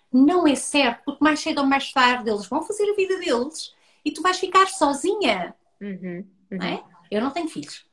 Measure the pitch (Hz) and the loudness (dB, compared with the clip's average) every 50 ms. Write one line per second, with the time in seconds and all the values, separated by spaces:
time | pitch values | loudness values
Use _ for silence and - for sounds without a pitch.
0 | _ _ - 254 269 294 359 359 339 302 262 247 - - - 285 269 240 233 - | _ _ 4 6 6 6 6 6 4 4 2 2 -2 -2 0 2 2 2 0 -2
1 | - - 277 - 285 311 302 294 - 320 302 294 277 269 269 269 269 - - 269 | -6 -10 -4 0 2 2 2 2 -2 -2 -2 0 2 2 2 2 0 0 2 4
2 | 247 247 247 247 214 226 214 202 196 - 247 311 320 - 403 - 403 403 415 415 | 4 4 4 2 0 -2 -4 -4 -4 -4 -6 -6 -4 -4 -4 -2 -2 0 0 0
3 | 381 370 370 349 349 330 262 233 247 302 - - - - - _ _ _ _ _ | 0 0 -2 -2 -2 -2 -2 -2 -2 -4 -8 -10 -14 -16 -18 _ _ _ _ _
4 | _ 294 302 - 320 370 359 359 - 359 - - 381 370 - - 320 285 277 277 | _ -8 -6 -2 0 0 0 0 -2 0 2 2 2 2 2 0 0 0 0 0
5 | - 349 427 427 381 262 208 185 175 - - _ _ _ _ _ 202 202 190 180 | -2 -2 -2 0 0 0 0 0 -4 -8 -10 _ _ _ _ _ -10 -10 -10 -10
6 | 185 180 175 175 202 - _ _ _ _ 196 185 185 240 320 440 - - _ _ | -10 -10 -10 -10 -12 -14 _ _ _ _ -10 -6 -6 -6 -6 -8 -10 -14 _ _
7 | _ _ 202 208 233 277 - 349 339 320 - - 143 - - - - _ | _ _ -4 -2 -2 -2 -4 -4 -6 -6 -8 -10 -12 -12 -16 -18 -20 _